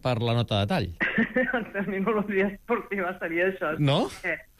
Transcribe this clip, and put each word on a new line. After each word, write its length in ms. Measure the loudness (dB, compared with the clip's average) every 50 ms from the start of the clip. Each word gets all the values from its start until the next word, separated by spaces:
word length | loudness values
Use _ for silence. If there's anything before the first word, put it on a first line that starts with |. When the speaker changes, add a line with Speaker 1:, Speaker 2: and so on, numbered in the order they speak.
Speaker 1:
per 160 | 0 0 0 2
la 140 | 2 2 2
nota 260 | 2 2 2 2 2
de 60 | 2
tall. 240 | 2 2 0 0 -2 -2 -2
Speaker 2:
<laughs> 540 | -2 0 2 0 0 2 2 0 0 2 0
En 100 | -2 -4 -4
terminologia 760 | -4 -4 -4 -2 -2 0 0 2 2 2 0 0 2 2 2 2
esportiva 640 | -2 -6 -2 -2 -2 -2 -2 -4 -4 -4 -2 -4 -4 -4
seria 280 | -6 -4 0 2 2 0
això. 280 | 0 -2 -4 -4 0 2
Speaker 1:
No? 300 | 2 4 4 2 2 0
Speaker 2:
Perquè, 280 | -4 -8 -6 -6 -6 -6 -10 -20 -20